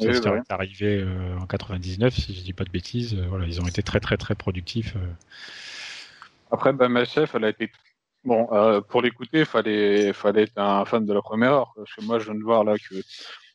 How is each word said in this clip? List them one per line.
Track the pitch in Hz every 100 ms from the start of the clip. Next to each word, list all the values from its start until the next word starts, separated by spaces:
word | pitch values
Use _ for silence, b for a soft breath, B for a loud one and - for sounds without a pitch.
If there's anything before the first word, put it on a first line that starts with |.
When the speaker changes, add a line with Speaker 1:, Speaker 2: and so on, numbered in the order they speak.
Speaker 1:
Oui, | 110
Speaker 2:
Chester | 123 107
Speaker 1:
ouais. | 104
Speaker 2:
est | 127
arrivé, | 95 95 98 104 101
euh, | 95 92 92 90
en | 92
quatre-vingt-dix-neuf, | 107 - 90 90 92 127
si | - -
je | 90
dis | 92
pas | 90
de | 90
bêtises, | 90 - 120 117
euh, | 98 90
voilà, | 95 85
ils | 85
ont | 87
été | 104
très, | - -
très, | - 104
très | -
productifs, | 104 - 90 87 113 110 101
euh. | 90 85 _ B B B B B B B B B B _ -
Speaker 1:
Après, | 117 135
By | 135 123
Myself, | 123 123 147 156
elle | 120
a | 110
été, | - 110 _ _ _ _ _
bon, | 131 113 117
euh, | 104 110 104
pour | 104 123
l'écouter, | 120 - 127 160
fallait, | 151 117 107 107 104 101 101
fallait | - 104 107
être | 107 -
un | 101 98 98
fan | 117
de | 104
la | 101
première | - 110 127
heure, | 139 120 107
parce | 104
que | -
moi, | 107 117
je | 107
viens |
de | 107
voir | 110 117
là | 107 107
que | - 95 - B B B B